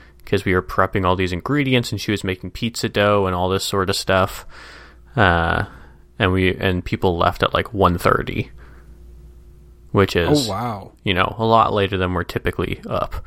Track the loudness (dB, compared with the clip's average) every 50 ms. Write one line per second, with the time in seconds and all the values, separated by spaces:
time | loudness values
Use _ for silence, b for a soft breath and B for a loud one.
0 | B B B B B -2 -2 -2 0 0 0 0 0 0 0 0 0 0 0 0
1 | 0 2 2 0 0 -2 -4 -4 -4 -2 -2 -2 0 2 0 0 0 -2 -4 -6
2 | -2 -2 -2 -2 -2 -4 -6 -6 -8 -12 -10 -6 -6 -6 -4 -4 -6 -2 0 2
3 | 2 4 4 4 2 2 0 0 0 0 0 -2 -2 -2 -2 0 0 0 -2 -2
4 | 0 2 2 2 2 2 -2 -6 -14 -16 B B B B B B B B B B
5 | B B 0 2 4 4 4 4 2 0 0 -2 -2 -4 B B B B B B
6 | B B _ -2 0 2 2 2 2 2 0 0 0 0 0 -2 -2 -4 -2 0
7 | 0 2 2 2 2 0 2 2 0 0 2 0 -2 -2 0 2 4 4 4 2
8 | 2 2 2 2 0 -2 -4 -6 -6 -6 -10 b b b b b b b b b
9 | b b -20 -20 -20 -20 -20 -20 -20 -20 -20 -20 -20 -20 -20 -20 -10 -2 2 2
10 | 2 4 2 2 2 4 4 2 2 0 -4 -4 -4 -6 -6 -8 -12 -16 -16 -6
11 | -2 0 2 2 2 0 0 0 2 4 6 6 6 4 4 2 0 0 0 0
12 | 0 0 0 -2 -2 -4 -4 -4 -4 -4 -2 -2 -2 -4 -4 -6 -6 -4 -4 -4
13 | -4 -4 -6 -8 -10